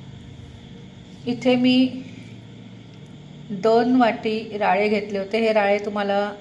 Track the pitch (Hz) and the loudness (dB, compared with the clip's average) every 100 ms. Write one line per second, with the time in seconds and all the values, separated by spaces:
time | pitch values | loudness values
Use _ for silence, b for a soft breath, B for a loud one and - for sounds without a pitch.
0 | - - - - - - - - - - | -18 -18 -18 -18 -18 -20 -20 -20 -20 -20
1 | - - 240 240 262 247 254 254 262 - | -20 -10 -6 -2 2 4 6 6 4 0
2 | - - - - - - - - - - | -12 -16 -18 -18 -18 -20 -20 -20 -20 -20
3 | - - - - - 196 220 226 247 254 | -20 -20 -20 -18 -12 -2 2 4 4 4
4 | 226 214 220 220 226 202 208 190 208 208 | 4 2 -4 -4 -6 -2 2 2 2 0
5 | 202 196 196 220 226 214 202 208 208 208 | -2 -6 -2 0 2 2 2 2 0 -4
6 | 202 202 202 202 | 0 0 -2 -6